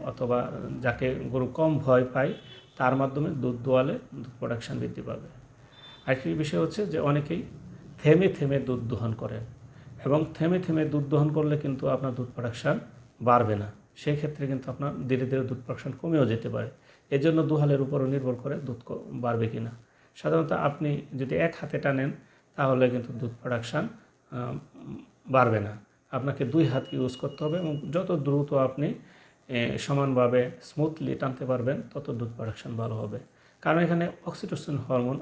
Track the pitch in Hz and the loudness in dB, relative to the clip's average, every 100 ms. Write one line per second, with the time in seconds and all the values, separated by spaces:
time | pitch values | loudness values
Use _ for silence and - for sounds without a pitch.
0 | 131 - 123 120 123 - 123 131 123 113 | -8 -4 0 0 -2 -6 -8 -4 -2 0
1 | 127 127 113 127 123 - 160 151 135 127 | 0 -2 -2 -2 -2 2 2 2 6 6
2 | 127 131 147 226 - - - - 127 131 | 6 2 0 -2 -10 -20 -14 0 2 4
3 | 135 135 156 135 123 120 117 127 135 247 | 2 0 -2 0 -2 -2 2 4 4 0
4 | - 127 113 - 123 117 - 120 120 117 | -8 -14 -14 -8 -6 -6 -6 -6 -6 -6
5 | 113 117 - - - - - - - - | -8 -8 -10 -18 -20 -20 -20 -20 -20 -8
6 | - 131 165 160 151 175 160 - 202 156 | -2 -2 0 -2 0 0 0 0 -2 0
7 | 147 143 147 170 - - - - - - | 2 2 2 -4 -6 -12 -16 -18 -18 0
8 | 147 160 190 185 139 139 120 123 117 117 | 6 8 6 2 0 0 0 -2 -2 -2
9 | 113 110 - 110 113 - - - - - | -2 -4 -6 -8 -10 -14 -20 -20 -20 -6
10 | 135 147 156 - 160 180 180 156 151 147 | 0 2 2 0 2 2 2 0 2 0
11 | 135 147 147 151 151 147 147 131 143 131 | 2 4 4 4 2 2 0 -2 0 0
12 | 135 120 123 - 120 113 151 196 - - | 0 -4 -6 -6 -6 -2 0 -2 -4 -16
13 | - - 113 120 110 104 101 - - - | -20 -2 6 6 6 2 -2 -10 -20 -8
14 | - 147 147 - 139 135 131 127 143 - | -2 -2 -2 -4 -4 -4 -6 -6 -4 -4
15 | 127 127 127 131 127 123 - 131 139 - | -2 0 0 0 -2 -4 -6 -8 -8 -6
16 | 170 160 120 113 120 113 113 - _ - | 0 4 4 2 -2 -4 -6 -10 _ -20
17 | _ 143 156 160 151 156 147 139 135 143 | _ 2 4 4 4 4 4 4 2 0
18 | 131 135 127 117 - 147 135 117 - 117 | 0 0 0 -2 -4 -6 -6 -8 -8 -10
19 | - 131 120 117 113 113 113 - - _ | -10 -4 -2 0 0 -2 -6 -10 -18 _
20 | _ - 156 160 160 170 151 143 151 143 | _ -8 0 2 2 2 0 0 -2 -2
21 | - 131 131 160 170 - - 156 147 135 | -4 -6 -2 0 0 -2 -6 -2 0 0
22 | 135 - - _ _ - 135 127 127 123 | 0 -4 -12 _ _ -2 2 4 4 2
23 | 117 120 120 - 127 120 117 156 220 - | -4 -6 -6 -6 -4 -4 -2 -4 -4 -8
24 | - _ _ 127 123 139 - - 135 - | -20 _ _ -8 -8 -8 -12 -18 -16 -14
25 | - _ - 131 120 110 104 - - _ | -16 _ 0 4 6 4 0 -6 -16 _
26 | _ 131 139 139 131 151 147 131 135 139 | _ -4 -2 -2 0 4 4 2 -2 -2
27 | 127 127 143 - 151 170 165 147 143 160 | -4 -4 -8 -4 -4 -2 -2 -4 -4 -2
28 | 185 170 135 143 143 139 131 139 151 247 | 0 0 2 0 2 2 2 0 -4 -4
29 | - - - _ - 123 120 135 - 143 | -12 -20 -20 _ -6 -2 0 -2 0 2
30 | 139 127 123 127 123 - - - 156 151 | 4 4 6 4 2 -2 -10 -2 -2 -2
31 | 135 131 135 127 127 127 120 147 - 143 | -4 -2 -4 -4 -2 0 0 -2 -4 -8
32 | 135 120 117 117 113 - - 113 113 110 | -6 -6 -6 -6 -8 -8 -8 -6 -4 -4
33 | 113 110 - _ _ _ - 160 170 170 | -6 -8 -12 _ _ _ 2 4 4 2
34 | 170 - 180 - 196 151 - 143 113 127 | 0 -4 -10 -8 -8 -8 -4 -6 0 0
35 | 123 143 | 0 -2